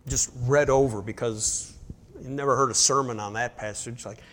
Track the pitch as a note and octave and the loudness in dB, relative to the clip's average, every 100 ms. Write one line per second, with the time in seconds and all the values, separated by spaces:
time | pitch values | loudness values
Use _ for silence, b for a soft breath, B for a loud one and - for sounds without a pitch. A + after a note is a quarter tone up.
0 | - C3 - C3 B2 C#3+ C#3 C3+ C3+ G#2+ | -6 -4 -4 -2 2 4 6 6 4 0
1 | G2 A2 A#2+ A2 - - - - - - | -8 -4 -4 -2 -2 -4 -6 -14 -16 -18
2 | - D4+ C#3 C#3 C#3 B2+ C3+ G#2+ - C#3 | -20 -16 -10 -2 2 4 4 4 4 4
3 | C3 A2 G#2 A2 A#2+ - G#2+ G2+ A#2+ A#2+ | 0 -4 -6 -4 -4 -4 -10 -8 -10 -12
4 | - A2 B | -14 -16 B